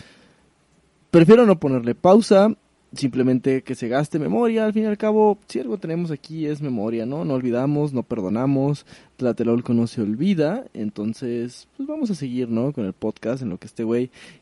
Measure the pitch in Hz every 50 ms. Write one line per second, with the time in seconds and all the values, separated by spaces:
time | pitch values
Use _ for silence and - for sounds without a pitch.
0 | - - _ _ _ _ _ _ _ _ _ _ _ _ _ _ _ _ _ _
1 | _ _ - 170 165 170 226 240 240 208 185 165 - 139 131 127 117 120 117 -
2 | - 180 190 233 208 - 208 190 202 226 214 - _ _ _ _ _ _ - -
3 | 139 131 117 131 123 127 127 123 - 135 135 131 - - 127 - 123 113 127 139
4 | 151 - - 156 147 156 196 233 240 226 226 220 220 214 202 220 220 214 208 208
5 | 220 214 214 214 214 208 202 208 _ - - - - 240 214 196 180 160 165 170
6 | 175 165 151 - - - 160 165 156 147 151 143 147 139 123 104 101 113 113 113
7 | 110 123 139 160 175 156 135 127 123 123 117 120 135 147 147 147 151 147 135 120
8 | 110 - 123 110 95 113 107 113 131 139 139 135 135 143 147 - - _ - -
9 | _ _ _ - 131 120 107 - 113 117 117 123 120 - 120 117 117 113 - 123
10 | 107 101 110 123 160 202 196 160 147 151 208 - - - - - 110 107 - -
11 | 104 110 110 - 135 120 120 120 117 123 - - - _ _ - 269 294 302 311
12 | 277 214 190 151 143 127 123 127 127 117 113 113 123 147 147 127 104 95 - -
13 | - 107 - - - 113 127 135 127 104 87 95 - 107 - - 113 110 117 120
14 | 127 127 - - - - - _